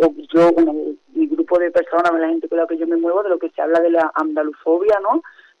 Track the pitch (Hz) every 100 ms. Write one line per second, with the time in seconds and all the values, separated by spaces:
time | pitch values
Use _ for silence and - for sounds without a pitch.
0 | 165 - - 165 170 165 311 294 302 294
1 | _ - 311 294 165 175 - - - 170
2 | 170 165 160 165 160 165 165 165 165 170
3 | 170 185 202 170 165 - 151 165 170 165
4 | 160 151 156 151 151 - 160 170 208 202
5 | 196 302 - - _ _